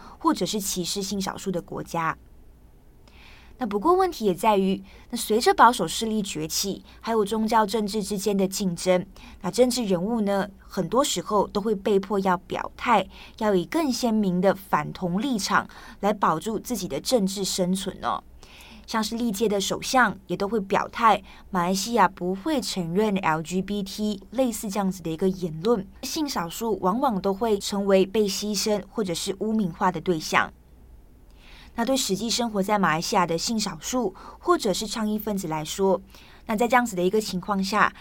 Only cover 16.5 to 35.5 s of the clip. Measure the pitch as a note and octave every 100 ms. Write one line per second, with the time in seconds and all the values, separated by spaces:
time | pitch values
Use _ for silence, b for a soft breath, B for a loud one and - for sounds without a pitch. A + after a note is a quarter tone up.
16.5 | G#3+ - B3 F3+ C#3+ - B3+ F#3+ G3 F#3+
17.5 | - F3+ F#3+ F#3+ - A#2+ F#2+ - - B
18.5 | B B A3+ - A3+ G#3+ A3+ A#3+ G3 A3
19.5 | G3+ F#3+ E3+ - C4 A3 - - F3 G3
20.5 | A3 G3 F#3 C2 - A#3 G3+ B B B
21.5 | F#3 F3 F#3+ G#3+ A#3 F3+ - F3 F#3+ D#4+
22.5 | D4 - F#3+ E3 F3 A3 F#3+ - D#3 D#3+
23.5 | F#3 F#3+ G3+ G3 - G#3+ G#3 - A3+ C4
24.5 | - A3 G#3 F#3+ F#3 E3 D#3+ F#3+ F#3+ F3
25.5 | D#3 F#3 A3+ G3 - C4 E4 D4 B3 E3+
26.5 | - A3+ G3+ F#3 A3+ C#4 G3 G3 G3 A#3
27.5 | G3+ - G3+ G3+ F#3+ F#3+ A3 G3+ G3 G#3
28.5 | G3+ A3 G#3 - - F#3+ E3 F#3+ G3 A3
29.5 | A3 F#3 E3+ F#3+ F3+ - E3 - E3 G2
30.5 | - - - - - - - - B B
31.5 | B B - A#3 C4+ - F#3+ A#3 - A#3
32.5 | G#3 G3 G#3 F3 D#3 - G#3 F3 E3 -
33.5 | A3+ G3+ D#3+ - B3+ G#3 - B B -
34.5 | F4 G#3+ F3 G#3+ A#3 G#3+ G#3+ G#3+ G3 F3